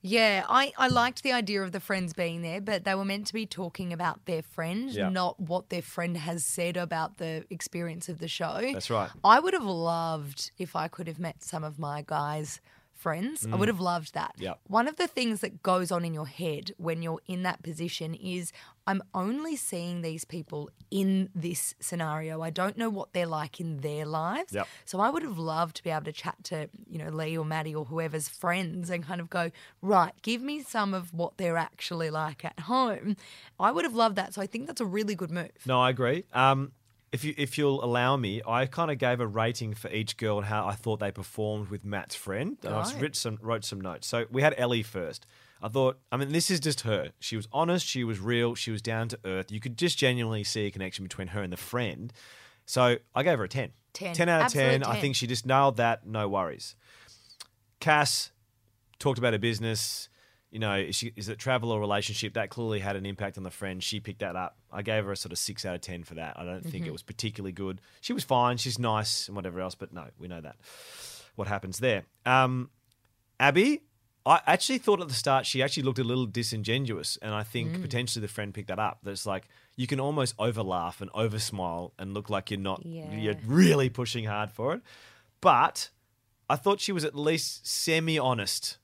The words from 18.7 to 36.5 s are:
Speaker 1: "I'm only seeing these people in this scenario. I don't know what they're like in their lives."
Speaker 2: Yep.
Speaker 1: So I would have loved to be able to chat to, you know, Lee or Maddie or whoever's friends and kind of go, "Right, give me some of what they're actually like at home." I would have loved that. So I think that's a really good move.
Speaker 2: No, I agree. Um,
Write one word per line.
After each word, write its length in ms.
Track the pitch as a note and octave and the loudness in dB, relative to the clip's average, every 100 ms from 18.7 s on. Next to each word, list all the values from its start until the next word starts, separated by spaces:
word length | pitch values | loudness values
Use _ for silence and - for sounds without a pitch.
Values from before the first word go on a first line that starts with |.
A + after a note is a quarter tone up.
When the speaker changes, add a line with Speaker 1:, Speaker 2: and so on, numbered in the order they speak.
| _ - | _ -2
Speaker 1:
"I'm 160 | G3 - | -2 -2
only 420 | F#3+ F#3+ C4+ D#4+ D4 | -4 -2 -2 -4 -4
seeing 460 | - F3+ F3 F3 | -4 -6 -4 -4
these 240 | E3 D#3+ - | -4 -6 -8
people 440 | F3 D#3 D3+ D3 _ - | -10 -8 -8 -10 _ -4
in 380 | G3 F#3+ F#3+ F#3 | 2 4 4 2
this 420 | F3+ E3 F3+ - - | -2 -4 -4 -4 -6
scenario. 640 | - F3 D#3+ D#3 D#3+ D#3+ | -6 -4 -2 -2 -4 -6
I 80 | E3 | -4
don't 260 | E3 F#3+ G#3+ | 0 -2 0
know 140 | A3+ | -2
what 240 | G3+ - | -2 -4
they're 120 | F3+ E3+ | -2 0
like 360 | D#3 D#3 - | -2 -4 -6
in 160 | E3 D3 | -6 -4
their 280 | D3 D3 D#3 | -4 -4 -2
lives." 460 | D#3 E3 C4 F#4 | -2 0 -2 -4
Speaker 2:
Yep. 160 | G#2 - - | -4 -4 -6
Speaker 1:
So 160 | - F#3 | -8 2
I 100 | A3 | 2
would 120 | D#4+ | 2
have 140 | D#4+ F3 | -4 -4
loved 400 | D#3+ D#3 E3+ - | -2 0 -2 -2
to 60 | |
be 80 | E3+ | -2
able 120 | D#3 D3+ | -2 -4
to 60 | |
chat 320 | D3+ - - - | -6 -8 -8 -8
to, 220 | D#3+ D3+ - - | -6 -8 -12 -12
you 80 | E3 | -8
know, 100 | D#3 | -6
Lee 280 | D#3 D#3 E3 | -4 -2 -2
or 80 | D#3 | -2
Maddie 280 | D#3 D#3 | -2 -2
or 120 | D3+ C3 | -6 -4
whoever's 420 | D#3+ D#3+ D#3 D3 | -4 -2 -4 -6
friends 640 | - F3 F3+ F3+ F3+ F3 | -2 0 0 -2 -4 -4
and 120 | F3 D3 | -4 -4
kind 160 | F3 | -6
of 80 | E3+ | -4
go, 200 | F3+ E3+ - - _ | -2 -2 -4 -20 _
"Right, 300 | F#3 G3 E3 - | 4 6 6 0
give 200 | G#3 A#3 | -2 -2
me 200 | C4+ D4 | -2 -6
some 320 | C4 A3+ G3+ | -4 0 0
of 200 | F#3+ F3 | -2 -4
what 240 | E3+ E3+ - | -4 -4 -2
they're 180 | F3 E3 | 0 0
actually 540 | D#3+ - - E3+ D#3+ | -2 -6 -8 -4 -2
like 340 | D#3 D#3 D3 | -2 -4 -4
at 160 | - - | -10 -10
home." 540 | D#3 B3+ B3 G3+ G3+ G3+ - - - - | 0 2 2 0 -2 -4 -6 -20 -20 2
I 140 | G3 | 2
would 140 | D#4 E4+ | 4 0
have 100 | A3+ | 4
loved 220 | A3+ G3 | 4 4
that. 160 | F#3+ | -4
So 80 | F#3+ | -4
I 40 | F#3+ | -6
think 220 | A3+ C#4+ | -6 -8
that's 140 | C#4+ | -4
a 40 | G#3+ | -2
really 300 | G3 G#3 F#3+ | 0 0 -2
good 160 | F3 | -2
move. 200 | F3 E3+ - C3 | -4 -6 -8 2
Speaker 2:
No, 140 | B2+ | 6
I 100 | B2+ | 6
agree. 360 | B2 B2 D#3+ - | 4 2 2 0
Um, 400 | B2 C3 | 6 6